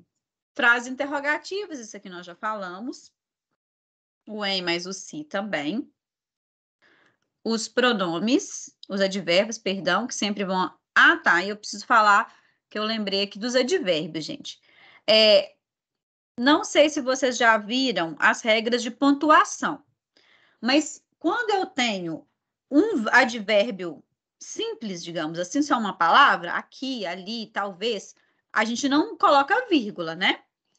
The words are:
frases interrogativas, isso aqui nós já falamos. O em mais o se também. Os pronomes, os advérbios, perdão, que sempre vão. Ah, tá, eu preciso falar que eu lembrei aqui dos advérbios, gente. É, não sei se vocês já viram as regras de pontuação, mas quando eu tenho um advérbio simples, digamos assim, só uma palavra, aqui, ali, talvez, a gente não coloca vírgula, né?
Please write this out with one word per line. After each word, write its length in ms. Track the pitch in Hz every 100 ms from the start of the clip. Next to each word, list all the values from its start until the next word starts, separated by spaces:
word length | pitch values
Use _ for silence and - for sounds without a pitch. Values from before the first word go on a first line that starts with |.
| _ _ _ _ _
frases 380 | - 240 240 240
interrogativas, 880 | 254 285 285 277 302 - 392 415 285
isso 160 | 220 208
aqui 140 | 196
nós 160 | 180 180
já 100 | 170
falamos. 800 | 214 214 185 185 247 - - _ _ _ _ _ _ _ _ _ _ _ -
O 160 | 214
em 180 | 196 190
mais 240 | 175 170 180
o 60 |
se 320 | 196 - 151
também. 640 | 151 202 208 160 143 220 - _ _ _ _ _ _ _ _ _ _ _ _ _ _ _ 220
Os 240 | 226 -
pronomes, 1080 | - 247 214 180 170 214 311 - - - _ -
os 100 | 196
advérbios, 580 | 190 196 170 175 220 220
perdão, 480 | - 190 165 185 247
que 100 | -
sempre 280 | 208 196
vão. 300 | 190 185 - - _ 226
Ah, 220 | 277 330
tá, 260 | 220 170
eu 140 | 190 208
preciso 280 | - 208 -
falar 480 | 233 214 202 233 _ _ _ _
que 80 | 214
eu 60 |
lembrei 400 | 214 226 196 196
aqui 160 | 202 202
dos 160 | 240 247
advérbios, 720 | 240 359 190 156 160 165 151
gente. 360 | - - - _ _ - _ -
É, 480 | 220 214 202 190 _ _ _ _ _ _ _ _ -
não 260 | 254 330
sei 260 | 415 330 302
se 120 | 294
vocês 360 | 254 269 262 233
já 200 | 233 220
viram 580 | 208 254 262 180 165 151
as 220 | 208 247
regras 420 | 226 220 226 240
de 80 | 233
pontuação, 920 | - 277 277 302 320 415 - 240 - _ _ _ _ _ _ _ _
mas 420 | 226 285 302 - _ _
quando 320 | 320 453 440
eu 140 | 392 -
tenho 640 | - 240 196 170 156 - _ _ _ _
um 360 | 285 440 330 214
advérbio 920 | 247 254 233 196 208 240 185 175 139 _ _ _ _
simples, 640 | - - 453 427 214 175
digamos 340 | 170 170 156 165
assim, 240 | 185 285
só 160 | 294 254
uma 180 | 202 -
palavra, 580 | 170 233 269 185 170
aqui, 520 | 165 - - 262 254 175
ali, 420 | 185 185 233 214
talvez, 680 | 214 202 175 226 202 - _ _ _ _
a 140 | - 226
gente 240 | 240 277
não 260 | 294 440 359
coloca 520 | 381 277 277 440 494
vírgula, 480 | 311 208 175 160 165
né? 280 | 214 - _ _ _